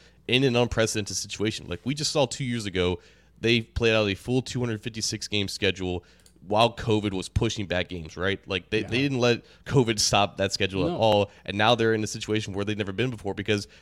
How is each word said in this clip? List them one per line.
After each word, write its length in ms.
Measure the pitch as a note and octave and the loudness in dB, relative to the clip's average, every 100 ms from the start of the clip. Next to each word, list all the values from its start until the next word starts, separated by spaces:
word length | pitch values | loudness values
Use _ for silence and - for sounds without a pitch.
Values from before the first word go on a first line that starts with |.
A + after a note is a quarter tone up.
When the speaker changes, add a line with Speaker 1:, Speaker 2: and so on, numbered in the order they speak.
| - _ - | -18 _ 0
Speaker 1:
in 160 | B2 | 2
an 120 | C3+ A#2+ | 4 4
unprecedented 600 | A#2+ - A2 A2 G2+ F#2+ | 2 2 0 0 -6 -6
situation. 520 | G2+ - G#2+ - D2+ | -8 -4 -4 -4 -8
Like 120 | F2 B2 | -8 -6
we 100 | D3 | -4
just 160 | D3+ | -2
saw 160 | D#3 C3 | 0 0
two 160 | - | -2
years 220 | B2+ A#2+ G2+ | -6 -6 -4
ago, 320 | F2+ F2+ F2 - _ _ - | 0 0 0 -6 _ _ -2
they 200 | A2 A#2+ | 2 2
played 320 | A2+ - A#2 A2 | 2 0 2 4
out 120 | G#2 | 2
a 40 | F#2+ | -2
full 280 | - B2+ | -2 -2
two 160 | - B2+ | -2 -4
hundred 220 | A#2+ G#2+ | -4 -4
fifty-six 440 | A#2+ A2 - A2 - | -8 -6 -6 -6 -4
game 200 | G#2 G2 | -2 -2
schedule 560 | - G2 F#2 F#2 F2+ - _ - _ F2 | 0 0 0 -2 -4 -8 _ -20 _ 0
while 260 | G#2 A#2 | 4 4
covid 380 | - A#2 G#2+ G#2 | 2 0 0 0
was 140 | F#2+ - | -4 -2
pushing 360 | - A#2 - F#2 | 0 0 -2 -4
back 240 | F2+ E2+ | -2 -4
games, 260 | F2 D#2 - | -8 -10 -4
right? 240 | F#2+ G2 - | -2 -2 -4
Like, 220 | F#2+ - | -6 -2
they, 120 | G#2+ | -4
Speaker 2:
Yeah. 60 | G2+ | 0
Speaker 1:
they 100 | A#2 | 0
didn't 200 | C#3 C3 | 0 2
let 240 | A#2+ A#2 - - - | 2 2 -2 -16 0
covid 340 | C#3 A#2 G#2+ | 2 2 2
stop 380 | - G#2 G2+ - | 2 2 2 0
that 160 | G2 | -2
schedule 320 | - F#2+ F#2+ F2+ | 0 -2 0 -2
Speaker 3:
No. 60 | |
Speaker 1:
at 40 | F3 | 2
all, 340 | A2 G#2 G2 - - | 4 4 2 -4 -6
and 120 | G2 | 0
now 160 | A2 A#2 | 2 4
they're 200 | A2+ A2 | 2 2
in 80 | |
a 40 | G#2+ | -2
situation 460 | A2+ G#2 G#2+ G#2+ | -6 -4 -4 -2
where 100 | F#2+ | -4
they've 140 | G2+ G#2+ | -4 -4
never 140 | G2 | -4
been 160 | F#2+ B2+ | -2 -4
before 240 | A2+ G2+ | -4 -6
because 340 | F#2+ G2+ G#2 - - | -4 0 0 -2 -14